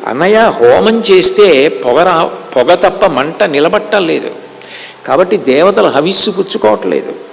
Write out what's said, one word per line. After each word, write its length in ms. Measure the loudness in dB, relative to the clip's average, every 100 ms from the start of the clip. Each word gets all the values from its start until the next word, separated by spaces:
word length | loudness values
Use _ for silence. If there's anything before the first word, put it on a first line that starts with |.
| -6
అన్నయ్య, 460 | -2 2 2 2 2
హోమం 440 | 4 4 2 0
చేస్తే 680 | 2 2 2 2 4 4 0
పొగ 360 | -2 -2 2
రా-, 500 | 2 0 -2 -6 -6 -2
పొగ 180 | 2
తప్ప 320 | 2 2 0 0
మంట 380 | 0 -4 -2
నిలబట్టం 640 | -2 0 0 -2 -2 -2 -2
లేదు. 240 | -4 -6 -12 -20 -20 -20 -20 -20 -18 -2
కాబట్టి 300 | 0 0 0
దేవతలు 500 | 0 2 2 2 0
హవిస్సు 440 | 0 0 0 -2
పుచ్చుకోవట్లేదు. 840 | -2 -4 -2 0 0 -2 -4 -6 -12 -16